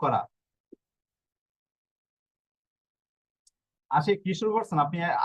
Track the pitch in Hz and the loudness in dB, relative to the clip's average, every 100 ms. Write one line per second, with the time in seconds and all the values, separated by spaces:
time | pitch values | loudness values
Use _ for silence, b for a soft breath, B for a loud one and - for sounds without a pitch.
0 | - - - _ _ _ _ - _ _ | -2 -2 -4 _ _ _ _ -20 _ _
1 | _ _ _ _ _ _ _ _ _ _ | _ _ _ _ _ _ _ _ _ _
2 | _ _ _ _ _ _ _ _ _ _ | _ _ _ _ _ _ _ _ _ _
3 | _ _ _ _ _ _ _ _ _ 147 | _ _ _ _ _ _ _ _ _ 0
4 | 180 202 185 190 220 220 - 160 147 175 | 2 0 0 -2 0 -2 0 0 0 -2
5 | 170 - | -2 0